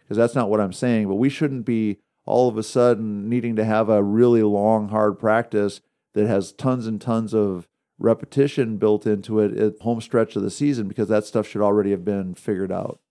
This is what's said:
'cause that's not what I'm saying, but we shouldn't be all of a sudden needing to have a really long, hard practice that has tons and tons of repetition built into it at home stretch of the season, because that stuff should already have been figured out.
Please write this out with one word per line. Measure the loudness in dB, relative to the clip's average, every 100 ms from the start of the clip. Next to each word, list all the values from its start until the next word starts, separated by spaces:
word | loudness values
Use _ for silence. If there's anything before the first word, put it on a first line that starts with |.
| -6
'cause | 0
that's | 2
not | 2 0
what | 0
I'm | 0
saying, | -2 0 0 0
but | 0
we | 0
shouldn't | 0 -4 -4
be | -4 -2 -2 -6 _ _ -2
all | 2 2
of | 0
a |
sudden | -2 2 4 2 -2 -6 -2
needing | -2 -2 -2
to |
have | 0 2 2
a | 2
really | 2 4 4 6
long, | 4 2 2 2 0
hard | 0 0 0
practice | 0 0 0 -2 -2 -6 _ _ _
that | -2 0
has | 0 -2
tons | -4 -2 -2 -4
and | -6
tons | -4 -2 0
of | 0 0 -4 -10 _ _ -2
repetition | 0 0 -2 0 0 0 -4 0
built | 2 2 0
into | -2 0 0
it | 2 2
at | -2 -2
home | -4 -4
stretch | -2 0 0 -2
of |
the | -4
season, | -2 -2 -2 -4
because | -4 0
that | 0
stuff | 0 -4 -4
should | 0
already | 2 2 2
have | -2
been | -2 -4 -6
figured | -8 -6 -4 -4
out. | -6 -8 -12 _